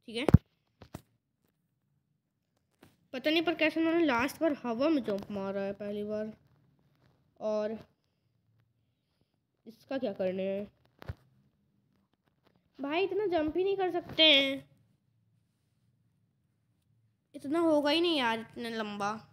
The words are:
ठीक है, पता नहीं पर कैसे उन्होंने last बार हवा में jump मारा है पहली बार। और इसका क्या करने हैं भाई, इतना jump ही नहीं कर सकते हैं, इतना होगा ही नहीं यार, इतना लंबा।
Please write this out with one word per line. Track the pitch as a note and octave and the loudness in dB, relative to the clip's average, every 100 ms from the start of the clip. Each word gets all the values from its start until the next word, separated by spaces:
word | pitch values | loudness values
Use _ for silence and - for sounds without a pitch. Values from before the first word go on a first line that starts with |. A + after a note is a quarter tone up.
| - | -10
ठीक | A3 | -4
है, | D4 - - _ _ _ - - _ _ _ _ _ _ _ _ _ _ _ _ _ _ _ _ _ _ - _ _ | 4 4 4 _ _ _ -20 -20 _ _ _ _ _ _ _ _ _ _ _ _ _ _ _ _ _ _ -20 _ _
पता | C4 D4+ | -4 0
नहीं | D#4+ | 0
पर | E4 | 0
कैसे | D#4+ D#4 D#4 | 0 0 2
उन्होंने | E4 E4 E4 | 2 2 2
last | A#3 C4 - | 2 -2 0
बार | D#4+ C#4+ | -2 -2
हवा | A#3+ A3+ C#4+ | -6 -2 2
में | D4+ | 2
jump | A3+ G3 G3+ | 0 -6 -6
मारा | G3+ G3 G3 | -8 -6 -6
है | G3 | -6
पहली | G3+ G#3 G#3 | -8 -8 -8
बार। | G#3 G#3+ G#3+ - _ _ _ _ _ _ _ _ _ _ | -6 -6 -8 -12 _ _ _ _ _ _ _ _ _ _
और | G#3+ G#3+ G#3 A3 - _ _ _ _ _ _ _ _ _ _ _ _ _ _ _ _ _ - | -4 -2 -4 -8 -14 _ _ _ _ _ _ _ _ _ _ _ _ _ _ _ _ _ -20
इसका | - _ C4+ | -20 _ -4
क्या | A#3 | -4
करने | G3+ F#3+ F#3+ | -2 -2 -2
हैं | F#3+ G3 G#3 _ _ _ - - _ _ _ _ _ _ _ _ _ _ _ _ _ _ _ - | -2 -4 -6 _ _ _ -16 -16 _ _ _ _ _ _ _ _ _ _ _ _ _ _ _ -12
भाई, | C#4 D#4+ | -4 -2
इतना | G4 F#4+ G#4 | 0 0 0
jump | E4+ D#4 D#4+ | 0 0 0
ही | |
नहीं | F#4+ G4 | 0 0
कर | F#4 | 0
सकते | E4+ E4 - | -2 -6 4
हैं, | D#4+ C#4 C#4 C4+ - _ _ _ _ _ _ _ _ _ _ _ _ _ _ _ _ _ _ _ _ _ _ _ _ _ _ | 6 8 4 -4 -10 _ _ _ _ _ _ _ _ _ _ _ _ _ _ _ _ _ _ _ _ _ _ _ _ _ _
इतना | C#4+ C#4 D#4+ | -14 -2 2
होगा | E4 D4+ C#4+ | 4 4 4
ही | D#4 | 2
नहीं | F4 D#4 | 2 2
यार, | A#3+ A3+ | 0 -2
इतना | A3 - A#3 | -8 -10 -8
लंबा। | A3+ G#3 G#3 G3+ A3 - | -6 -6 -4 -6 -6 -12